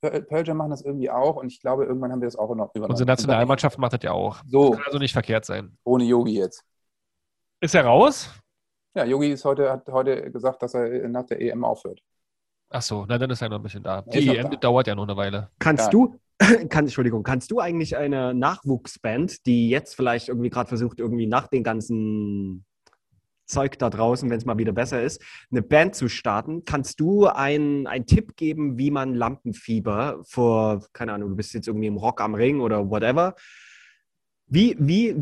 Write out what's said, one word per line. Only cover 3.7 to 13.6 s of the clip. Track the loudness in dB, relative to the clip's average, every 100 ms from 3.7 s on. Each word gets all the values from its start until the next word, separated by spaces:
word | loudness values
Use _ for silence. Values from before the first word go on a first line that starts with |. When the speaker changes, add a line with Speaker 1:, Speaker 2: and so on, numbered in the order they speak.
| -2
Speaker 2:
macht | -4
das | -2
ja | -4
auch. | -2 -4 -6 2
Speaker 1:
So. | 6 6
Speaker 2:
Das | 4
kann | -2
also | -4
nicht | -2
verkehrt | -2 0 -2 -2
sein. | -8 -10 _
Speaker 1:
Ohne | 0 2
Yogi | 4 4 2 0
jetzt. | -2 -6 _ _ _ _ _ _ _ _ _ _
Speaker 2:
Ist | 2
er | 4 8
raus? | 8 8 4 -8 -18 _ _ _ _ _
Speaker 1:
Ja, | -4 0
Yogi | 0 0
ist | 0 0
heute, | 0 0
hat | -2 -4
heute | -2 0 -2 -4
gesagt, | -6 -4 -4
dass | -4
er | -4 -4 -4 -6
nach | -6
der | -6 -4
E | -4
M | -2
aufhört. | -4 -4 -8 -16 _ _ _ _ _ _ _
Speaker 2:
Ach | -8
so, | -6 -6 -2
na | -2
dann | -2
ist | -4
er | -6
noch | -8